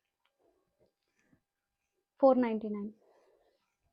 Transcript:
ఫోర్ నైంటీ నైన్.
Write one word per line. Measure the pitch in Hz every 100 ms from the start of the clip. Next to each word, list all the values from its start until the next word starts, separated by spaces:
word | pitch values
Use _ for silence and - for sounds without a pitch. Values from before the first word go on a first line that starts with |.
| _ _ _ _ _ _ _ _ _ _ _ _ _ _ _ _ _ _ _ _ _ _
ఫోర్ | 269 254
నైంటీ | 240 220 214
నైన్. | 208 202 - _ _ _ _ _ _ _ _ _